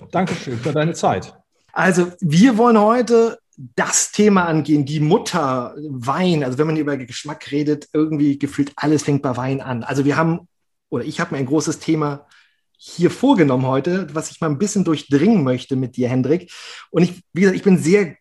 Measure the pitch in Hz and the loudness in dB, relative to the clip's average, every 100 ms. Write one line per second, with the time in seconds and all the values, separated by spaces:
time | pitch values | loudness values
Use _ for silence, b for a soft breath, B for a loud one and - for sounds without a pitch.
0 | - 170 190 175 139 117 151 147 156 165 | -6 -4 -2 -4 -8 -6 -4 -2 -2 0
1 | 180 113 - - _ _ _ 165 175 180 | -2 -2 -6 -16 _ _ _ -2 0 2
2 | 180 - 165 165 262 214 240 220 208 247 | 0 -2 0 4 6 6 4 4 4 2
3 | 226 233 226 - _ - 127 - 160 - | 2 2 2 -2 _ -20 -10 -6 -2 -2
4 | - - 208 196 170 156 147 147 135 156 | -2 2 4 4 2 0 2 0 0 0
5 | 151 208 - 175 139 131 120 - 151 131 | 2 2 0 -2 -2 -2 -6 -10 -12 -8
6 | 120 151 185 160 127 127 156 156 143 139 | -4 0 0 0 0 -2 -2 -2 -2 -4
7 | 120 - 147 151 - 143 147 147 - 151 | -8 -12 -12 -14 -6 -4 -2 -4 -4 -2
8 | 156 151 147 139 139 - 139 - 147 151 | -2 0 0 0 -2 -4 -4 -2 0 0
9 | - 143 143 120 131 135 131 120 113 135 | 2 0 -2 -4 -4 -6 -6 -8 -4 -2
10 | 139 143 165 170 - _ _ _ _ 131 | 0 2 0 -2 -6 _ _ _ _ -8
11 | 139 143 170 143 127 156 160 147 - 156 | -6 -6 -6 -4 -2 -2 -2 -4 -2 -2
12 | 147 143 _ b b b b _ - - | -2 -6 _ b b b b _ -16 0
13 | 170 - 269 226 147 127 131 135 170 185 | 0 2 2 4 4 2 0 0 0 -2
14 | 160 156 - - 165 139 202 202 165 151 | -4 -8 -8 -6 -4 -2 -2 0 0 -2
15 | - 139 175 220 131 127 - 131 127 - | 0 2 4 4 2 -2 -2 -4 -4 -2
16 | 123 127 123 175 - B B B B 170 | -2 0 0 0 -4 B B B B -2
17 | 175 185 _ 165 196 185 202 175 147 208 | -2 -2 _ 0 2 2 4 4 4 2
18 | 175 - | 2 -8